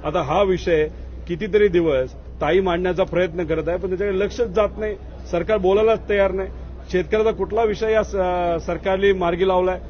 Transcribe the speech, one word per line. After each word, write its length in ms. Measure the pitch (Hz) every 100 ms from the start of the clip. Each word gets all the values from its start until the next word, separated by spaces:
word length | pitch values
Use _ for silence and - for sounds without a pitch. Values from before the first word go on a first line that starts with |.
आता 180 | 151 160
हा 200 | 139 170
विषय 460 | 202 180 - 160 156 - - - -
कितीतरी 400 | 170 214 208 208
दिवस 460 | 175 165 135 131 - - -
ताई 200 | 151 180
मांडण्याचा 440 | 190 170 180 175
प्रयत्न 400 | 185 170 185 170
करत 240 | 160 143 156
आहे, 80 | 180
पण 100 | 185
त्याच्याकडे 300 | 180 202 190
लक्षच 280 | 202 - 226
जात 220 | 180 202 202
नाही, 180 | 214 202 - - -
सरकार 260 | 170 170 214
बोलायलाच 520 | 185 196 220 214 -
तयार 240 | 202 196
नाही. 160 | 190 190 - - - -
शेतकऱ्याचा 380 | 180 170 220 220
कुठला 320 | 170 190 208
विषय 300 | 226 196 220
या 100 | 220
स-, 640 | 208 196 180 180 175 170 -
सरकारने 460 | 165 190 190 196
मार्गी 360 | 190 175 170 190
लावलाय? 320 | 185 185 180